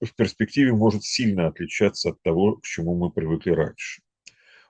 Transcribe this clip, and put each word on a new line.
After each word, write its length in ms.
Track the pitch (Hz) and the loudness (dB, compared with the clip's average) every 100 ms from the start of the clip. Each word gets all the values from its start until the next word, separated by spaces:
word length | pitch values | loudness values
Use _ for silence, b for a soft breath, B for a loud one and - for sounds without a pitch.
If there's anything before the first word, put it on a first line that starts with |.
в 140 | 110 | -8
перспективе 580 | - 104 - 110 147 135 | -2 -2 0 -2 2 2
может 320 | 110 107 104 | 4 2 0
сильно 420 | - - 117 95 80 | -2 -2 0 2 0
отличаться 640 | - 87 - 101 - 87 | -2 -6 2 0 2 -6
от 120 | 80 | -4
того, 340 | 87 82 101 - | 0 2 2 0
к 80 | |
чему 300 | - - 82 87 | -8 -6 -2 0
мы 140 | 87 | -2
привыкли 400 | - 80 80 92 | -2 -2 -2 0
раньше. 500 | 80 76 - - - _ _ - b b b b | 0 0 -4 -16 -16 _ _ -20 b b b b